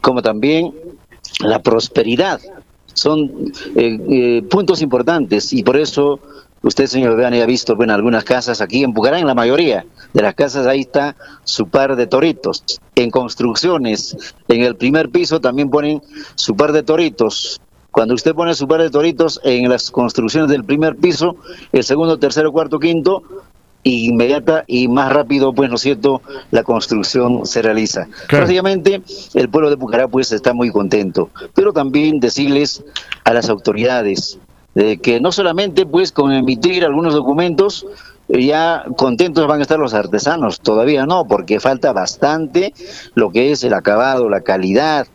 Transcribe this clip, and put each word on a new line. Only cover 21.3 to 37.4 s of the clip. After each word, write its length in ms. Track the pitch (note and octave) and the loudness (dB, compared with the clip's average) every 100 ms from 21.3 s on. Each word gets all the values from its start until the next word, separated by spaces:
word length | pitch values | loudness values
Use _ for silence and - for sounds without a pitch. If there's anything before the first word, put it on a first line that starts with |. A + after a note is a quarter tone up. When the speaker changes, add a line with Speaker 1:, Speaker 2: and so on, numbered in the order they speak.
| E3+ - - - | -4 -16 -20 -2
Speaker 1:
el 100 | C3+ | 0
segundo, 360 | A#2 C#3 E3 D#3 | 2 0 2 2
tercero, 340 | C#3+ D3 D#3 | 0 2 0
cuarto, 260 | D3 D3+ D3+ | 0 -2 0
quinto, 440 | D#3+ E3 D3+ F#3+ - G3 - _ _ _ | 0 2 0 -2 -6 -20 -20 _ _ _
inmediata 800 | - A#2+ A2+ A#2 A#2+ D3 B2+ D#3+ - | -2 0 0 2 2 2 2 0 0
y 200 | B2 B2+ | -2 0
más 220 | B2+ C3+ | 0 0
rápido, 440 | C#3 B2+ C#3 C3+ | 0 0 2 2
pues, 160 | A#2+ C#3 | 2 0
¿no 60 | A#2 | 0
es 40 | |
cierto?, 400 | C3 C3 C#3 C3+ - - - | -2 0 0 0 -6 -18 -2
la 120 | A2+ | -2
construcción 840 | A2+ A#2 - A2+ F#2+ B2+ B2 B2 - | 0 -2 0 -2 -2 0 0 0 -2
se 160 | B2 | -2
realiza. 420 | A2+ A2 G#2+ G2 | 0 0 -2 -4
Speaker 2:
Claro. 400 | F2 - - C#3+ | -8 -14 0 2
Speaker 1:
Prácticamente, 560 | C#3+ F3+ F#3 F#3+ D#3+ G3 - - - | 4 2 2 2 2 0 -6 -18 -4
el 160 | - B2 | 0 2
pueblo 220 | D3 D3+ | 2 2
de 80 | C#3+ | 0
Pucará, 280 | B2+ A#2 B2+ | -2 0 0
pues, 240 | B2 C3 | 0 -2
está 200 | G#2+ B2+ | 0 0
muy 180 | A#2+ B2 | 0 0
contento. 600 | G#2 G2 G#2+ G2 E2+ E2+ - - | 0 0 0 0 -2 -4 -6 -4
Pero 180 | - G3+ | 0 2
también 480 | D#3+ C#3 C#3 D3+ D3+ | 2 0 0 2 2
decirles 640 | A#2+ B2 C#3 C#3 C#3+ - - - - - | 0 0 0 0 0 -4 -14 -16 -14 -2
a 80 | - | 0
las 160 | A#2 A#2 | 2 0
autoridades, 880 | G#2 - G#2 A#2+ B2+ G#2 G2 - - _ _ _ - | -2 -2 0 0 0 0 -2 -6 -12 _ _ _ 0
eh, 220 | G#2 G2+ | 2 2
que 200 | - A#2+ | 0 2
no 140 | D3+ | 0
solamente, 520 | F3+ F#3 E3+ G3+ D#3 | 0 0 0 0 0
pues, 280 | F3+ D#3+ F#3 | 2 2 0
con 180 | - C#3 | 0 2
emitir 540 | C3+ B2+ A#2+ D#3+ F3+ | 2 0 0 0 0
algunos 280 | E3 C#3+ E3 | 0 0 2
documentos, 720 | D3+ C3 C#3+ | 0 0 0